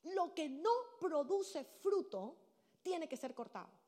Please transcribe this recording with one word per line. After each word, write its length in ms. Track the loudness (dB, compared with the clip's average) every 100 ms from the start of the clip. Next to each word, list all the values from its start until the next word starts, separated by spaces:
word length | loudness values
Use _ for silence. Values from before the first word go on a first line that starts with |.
Lo 300 | 0 0 0
que 160 | 0 -4
no 220 | 0 4 4 2 -4
produce 640 | 0 2 4 2 0 -6
fruto 720 | -8 -2 2 2 0 -6 -8 -10 -20 _ _ _
tiene 260 | -4 -4 -4
que 80 | -6
ser 180 | -6
cortado. 360 | -8 -10 -10 -14 -20